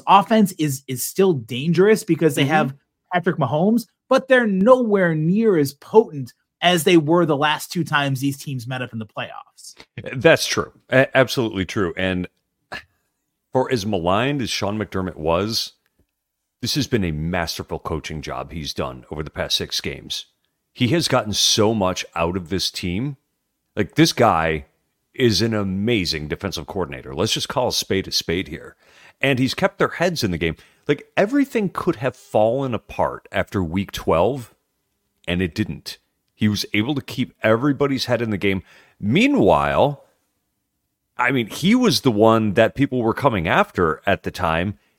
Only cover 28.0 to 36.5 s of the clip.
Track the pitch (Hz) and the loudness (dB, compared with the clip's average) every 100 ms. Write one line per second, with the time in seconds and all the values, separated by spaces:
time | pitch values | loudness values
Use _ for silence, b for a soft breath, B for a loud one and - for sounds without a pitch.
28 | - - - 87 76 80 - _ b b | -2 -6 -4 -4 -4 -12 -16 _ b b
29 | b b 135 123 131 - 190 - 151 - | b b -2 0 0 0 -4 0 -2 0
30 | 180 160 101 82 82 - b b - 147 | -4 -2 -4 -2 -4 -4 b b -4 -4
31 | - - 202 285 277 233 185 - 175 110 | -4 -2 0 0 0 -2 -2 -2 -4 -2
32 | 127 - - 110 110 131 135 104 _ - | -4 -6 -2 2 2 2 -2 -6 _ -2
33 | 73 64 - 98 - 101 82 92 95 - | -2 -2 -6 -4 -2 -2 -2 -4 -4 -6
34 | - 82 101 139 117 _ _ _ _ _ | 0 2 2 -2 -12 _ _ _ _ _
35 | _ _ - 90 92 107 104 71 - - | _ _ -6 -2 -2 -4 -6 -6 -14 -18
36 | _ _ _ - 107 | _ _ _ -2 -2